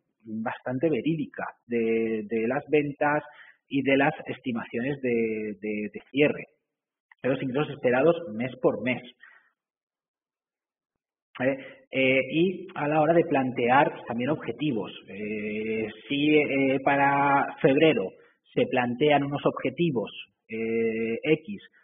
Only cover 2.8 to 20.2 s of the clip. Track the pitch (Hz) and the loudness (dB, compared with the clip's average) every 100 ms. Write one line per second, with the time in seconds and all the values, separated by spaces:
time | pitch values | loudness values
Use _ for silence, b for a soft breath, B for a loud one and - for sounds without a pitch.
2.8 | 147 139 151 151 - B B B - 139 | 0 0 0 0 -4 B B B -6 -2
3.8 | 131 135 139 - - 120 127 117 98 117 | 2 4 4 0 -8 -10 -6 -6 -6 -6
4.8 | 131 139 127 117 113 107 107 98 107 107 | -6 -4 -2 0 0 -2 -6 -8 -6 -6
5.8 | 104 - - 135 147 - - _ _ _ | -6 -10 -6 2 2 0 -10 _ _ _
6.8 | _ _ _ _ 127 139 135 127 151 135 | _ _ _ _ -4 -2 -2 -2 -4 -2
7.8 | 123 123 156 170 - 107 127 - 160 107 | 0 2 4 2 -2 -8 -8 0 0 0
8.8 | 117 123 - - b b b b _ _ | -2 -4 -8 -20 b b b b _ _
9.8 | _ _ _ _ _ _ _ _ _ _ | _ _ _ _ _ _ _ _ _ _
10.8 | _ _ _ _ _ - 131 135 B B | _ _ _ _ _ -4 -2 -2 B B
11.8 | B 131 131 135 131 151 185 185 - 143 | B 0 2 2 0 0 0 -2 -10 -6
12.8 | 147 156 151 170 151 139 127 117 120 131 | -2 2 4 4 4 2 0 0 4 6
13.8 | 151 - - 117 127 156 - - 151 110 | 4 0 -8 -6 -4 -4 -6 -6 -4 -4
14.8 | 87 - - 98 107 107 107 107 110 110 | -6 -12 -16 -12 -8 -6 -6 -6 -4 -4
15.8 | 107 - - 143 147 151 143 135 135 135 | -4 -8 -6 0 4 4 4 2 2 2
16.8 | 143 139 139 139 143 139 - - 156 135 | 2 2 4 4 4 2 2 0 2 6
17.8 | 160 117 92 - b b _ - 120 127 | 6 4 -2 -8 b b _ -2 0 0
18.8 | 123 120 151 143 143 143 151 - 135 127 | 0 2 4 4 2 -2 -2 -2 -4 0
19.8 | 170 120 98 - | 0 0 -6 -10